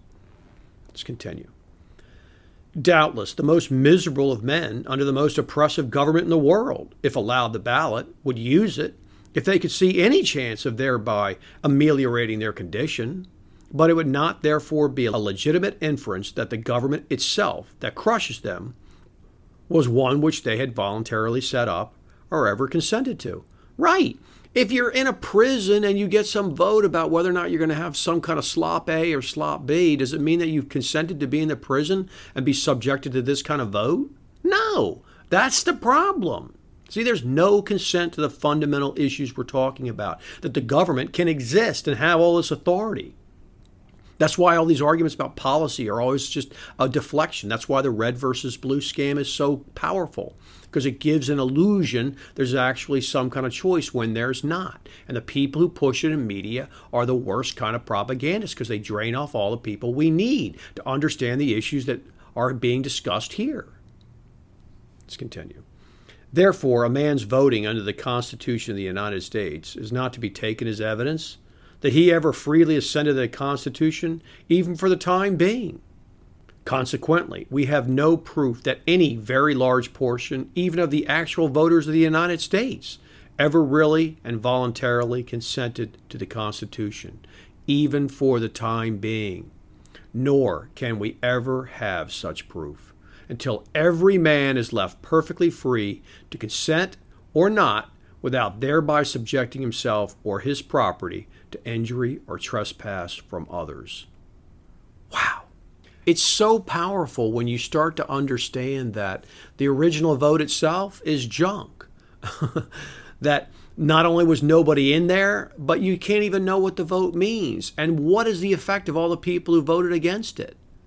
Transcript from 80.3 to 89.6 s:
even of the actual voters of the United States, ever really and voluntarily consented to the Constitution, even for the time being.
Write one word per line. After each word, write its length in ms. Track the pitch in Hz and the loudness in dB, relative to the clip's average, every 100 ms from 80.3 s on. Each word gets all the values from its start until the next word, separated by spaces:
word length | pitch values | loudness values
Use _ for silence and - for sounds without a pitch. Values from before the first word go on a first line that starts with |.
| 131 135 175 | -6 -6 -2
even 240 | 180 165 | -2 0
of 120 | 165 | 0
the 140 | 147 - | 0 0
actual 420 | 156 160 - 156 | 0 -2 0 2
voters 360 | 139 165 165 151 | 4 6 4 4
of 60 | |
the 80 | 160 | 4
United 400 | 160 160 175 165 | 4 4 0 -2
States, 600 | - 196 254 - - - - - - - | -2 -2 -2 -6 -14 -18 -20 -20 -10 0
ever 240 | 147 165 | 2 4
really 560 | 139 147 151 156 160 160 | 4 4 4 4 0 -4
and 160 | 117 117 | -8 -4
voluntarily 840 | 123 127 123 117 127 120 120 123 | 0 0 0 -2 0 0 0 -4
consented 720 | 123 123 - - 117 117 107 - - | -6 -8 -6 -6 -6 -6 -10 -12 -16
to 100 | - | -12
the 80 | - | -10
Constitution, 920 | 113 107 107 104 - 104 - - - - - - - - | -8 -8 -8 -10 -8 -8 -8 -16 -20 -20 -20 -20 -10 -2
even 400 | 143 147 143 139 | 2 2 0 -2
for 320 | - 135 120 | 0 2 2
the 80 | 113 | -2
time 480 | - 117 113 113 104 | -6 -4 -4 -4 -4
being. 560 | 107 110 104 85 80 - | -4 -4 -4 -8 -12 -20